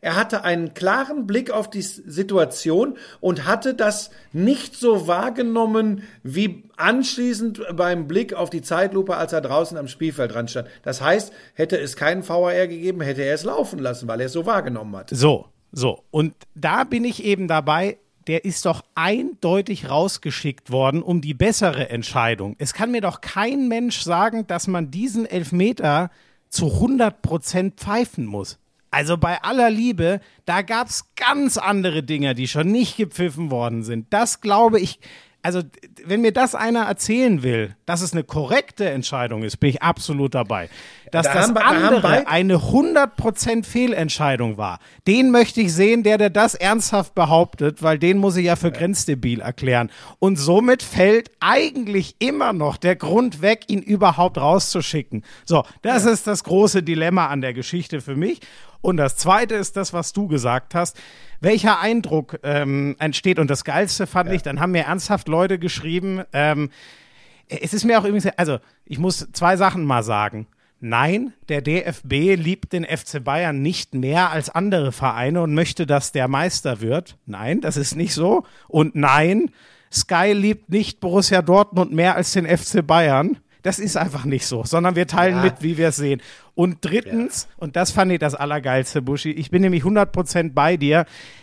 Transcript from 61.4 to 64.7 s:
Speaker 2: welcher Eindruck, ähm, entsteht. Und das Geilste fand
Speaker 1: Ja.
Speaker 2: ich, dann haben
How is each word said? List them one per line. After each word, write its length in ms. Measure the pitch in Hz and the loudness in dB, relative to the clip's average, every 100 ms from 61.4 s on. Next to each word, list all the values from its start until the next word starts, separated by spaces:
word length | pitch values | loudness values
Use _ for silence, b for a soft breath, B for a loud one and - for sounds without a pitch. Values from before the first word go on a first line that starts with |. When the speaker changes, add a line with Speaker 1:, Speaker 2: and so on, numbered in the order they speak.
Speaker 2:
welcher 400 | 170 214 214 180 | 2 4 4 2
Eindruck, 580 | 208 233 156 156 135 160 | 2 0 0 -2 -2 -8
ähm, 500 | 143 147 139 139 143 - | -2 -2 0 -2 -2 -2
entsteht. 380 | 156 - 190 170 | -4 -2 0 2
Und 100 | 143 | 2
das 140 | 139 | 0
Geilste 420 | - 151 196 - 185 | -2 -2 0 -2 -2
fand 220 | 185 175 | -2 0
Speaker 1:
Ja. 80 | 190 | -2
Speaker 2:
ich, 60 | |
dann 180 | 147 139 | -4 -2
haben 100 | 180 | 0